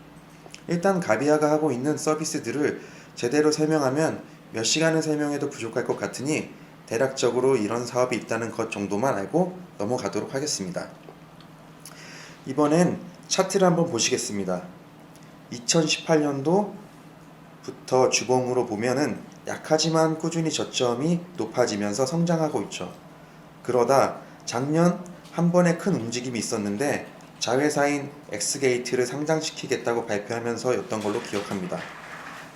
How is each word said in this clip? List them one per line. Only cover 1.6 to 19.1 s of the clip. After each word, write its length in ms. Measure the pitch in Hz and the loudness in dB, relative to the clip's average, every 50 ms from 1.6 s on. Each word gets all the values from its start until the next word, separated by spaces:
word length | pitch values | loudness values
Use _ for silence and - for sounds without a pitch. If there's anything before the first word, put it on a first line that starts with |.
| 156 151 | 2 0
있는 260 | 123 120 131 151 151 | 0 0 -2 -2 -2
서비스들을 840 | 131 - 156 156 156 165 - - 143 - 113 120 147 147 110 90 - - - - - - - - | 0 0 0 0 0 -2 -4 -4 -4 -4 -4 -2 0 0 0 -2 -4 -10 -16 -20 -20 -20 -18 -8
제대로 380 | - 117 120 151 151 151 151 | -6 -4 2 2 4 4 4
설명하면 720 | 151 151 156 151 156 156 139 127 131 151 160 139 104 101 - - - - - - - | 4 4 2 2 2 2 2 2 2 2 0 0 -2 -6 -10 -16 -20 -20 -20 -10 -6
몇 100 | 113 113 | -4 -2
시간을 400 | - - 156 160 160 160 160 151 | 0 0 2 2 2 2 2 0
설명해도 460 | 156 151 147 147 147 147 139 147 - | 0 0 0 -2 -2 -2 -2 -4 -6
부족할 360 | - - 113 113 - 123 117 | -6 -8 -10 -4 -4 -4 -2
것 120 | - 120 | -2 -2
같으니 520 | - 104 98 - - 123 147 151 117 87 - - - - - - - - | -2 -4 -6 -6 -6 -4 -2 -2 -2 -4 -6 -12 -18 -20 -20 -20 -20 -8
대략적으로 680 | - 113 - 135 135 - - 131 120 113 127 123 135 135 | -4 0 0 0 0 0 0 0 2 2 2 4 4 4
이런 280 | 117 104 101 117 120 123 | 2 2 0 -2 -4 -4
사업이 300 | 120 131 123 127 123 123 | -2 0 0 0 0 0
있다는 340 | 101 - - 113 110 117 110 | -4 -4 -4 -4 -4 -4 -4
것 200 | 101 - 113 110 | -4 -4 -6 -4
정도만 440 | - 104 101 92 101 101 127 139 117 | -4 -4 -4 -2 -2 0 0 0 0
알고 420 | 98 98 92 - 165 185 180 185 - - - - | -2 -4 -2 0 0 0 0 -4 -10 -16 -18 -8
넘어가도록 560 | - 101 110 127 120 104 98 90 107 113 - 131 | -6 -4 -4 -2 -2 -4 -4 -4 -4 -6 -4 -6
하겠습니다. 560 | 135 151 143 - - 95 90 - 85 80 - - - - - - - - - - - - - - - - - - - - - - - - - - - - - - - - | -6 -4 -4 -4 -4 -6 -6 -6 -8 -10 -10 -14 -18 -20 -20 -20 -20 -20 -20 -20 -20 -20 -20 -20 -20 -20 -20 -20 -20 -20 -20 -20 -18 -18 -18 -18 -18 -18 -20 -20 -14 -10
이번엔 520 | 135 131 147 151 143 151 170 180 165 - - - - - - - | -4 2 2 4 6 6 6 6 4 2 -2 -8 -14 -18 -20 -6
차트를 380 | - - - 185 190 - 196 185 | -2 0 2 2 2 4 4 6
한번 220 | 180 170 165 165 120 | 6 6 4 2 2
보시겠습니다. 720 | 117 113 113 - 123 107 - - 104 101 95 90 92 87 - - - - - - - - - - - - - - - - - - | 2 0 2 2 2 0 0 -4 -4 -4 -2 -2 -2 -4 -6 -10 -16 -20 -20 -20 -20 -20 -20 -20 -20 -20 -20 -20 -20 -20 -16 -14
이천십팔 680 | 113 120 - - - 165 156 151 - - - - 160 151 | -14 -8 -2 2 2 2 4 2 0 -2 0 2 2 4
년도부터 1900 | 147 147 139 139 135 156 175 208 208 - - - - - - - - - - - - - - - - - - - - - - - - - 131 131 131 - | 4 2 0 0 2 2 4 4 2 0 -6 -12 -18 -20 -20 -20 -20 -20 -20 -20 -20 -20 -20 -20 -20 -20 -20 -16 -14 -14 -14 -14 -2 2 6 6 6 6
주봉으로 560 | - - 104 107 127 127 127 123 117 123 117 | 4 0 2 2 2 2 4 2 0 0 0
보면은 560 | - 107 101 117 127 123 139 147 123 | 0 -2 -2 0 0 2 2 0 0